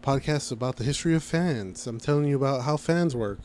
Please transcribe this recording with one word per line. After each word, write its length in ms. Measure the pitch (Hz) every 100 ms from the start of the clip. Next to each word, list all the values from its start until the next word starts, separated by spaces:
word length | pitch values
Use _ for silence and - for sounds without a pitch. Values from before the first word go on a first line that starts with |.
podcast 480 | - 135 143 151 -
about 240 | 117 127 127
the 80 |
history 320 | 120 139 170 160
of 80 |
fans. 640 | - 165 175 127 95 90 -
I'm 120 | 113
telling 260 | 131 147 147
you 100 | 139
about 260 | 135 135
how 160 | 127 151
fans 380 | - 165 170 123
work," 240 | 107 101